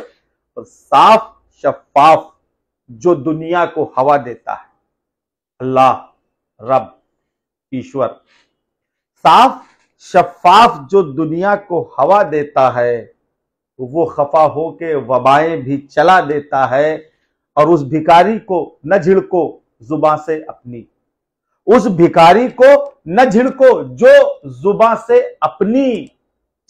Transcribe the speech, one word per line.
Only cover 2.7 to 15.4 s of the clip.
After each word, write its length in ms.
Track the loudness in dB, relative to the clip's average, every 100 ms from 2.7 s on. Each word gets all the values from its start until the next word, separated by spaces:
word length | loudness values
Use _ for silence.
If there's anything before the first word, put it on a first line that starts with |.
| _ _
जो 240 | -6 -4
दुनिया 500 | -2 -4 -8 -4 -4 -2
को 180 | -4 -8 -4
हवा 180 | 0 -2
देता 360 | -4 -14 -14
है, 120 | -14 -16 _ _ _ _ _ _ _ _ _
अल्लाह 340 | -6 0 0 0 -8 _ _ _ _ _
रब 340 | -4 -4 -4 _ _ _ _ _ _ _ _
ईश्वर, 480 | -14 -10 -6 -6 -8 _ _ _ _ _ _ _ _ _ _
साफ 400 | 2 4 2 0 _ _ _ _ -4
शफाफ 840 | -2 -2 -2 2 4 4 0 -2
जो 120 | -2
दुनिया 520 | -2 -6 -8 -6 -4
को 260 | -4 -6 -8 -8 -4
हवा 220 | 0 0
देता 440 | 0 -4 -6 -2 -2
है, 440 | 0 -4 -4 -8 _ _ _ _ _ _ _
वो 280 | -10 -6 -6
खफा 360 | -4 -2 0
होके 500 | 0 -2 -8 -10 -8 -8 -4
वबाएं 560 | -2 2 2